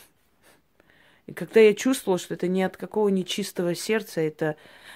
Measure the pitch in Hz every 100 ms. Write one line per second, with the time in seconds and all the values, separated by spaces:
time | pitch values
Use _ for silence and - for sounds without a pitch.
0 | - _ _ _ _ _ _ _ _ _
1 | _ _ - - 170 226 220 208 262 269
2 | - 180 - 165 180 185 185 185 185 214
3 | 208 190 175 - 196 - 175 170 - 220
4 | - - 156 156 156 151 - - -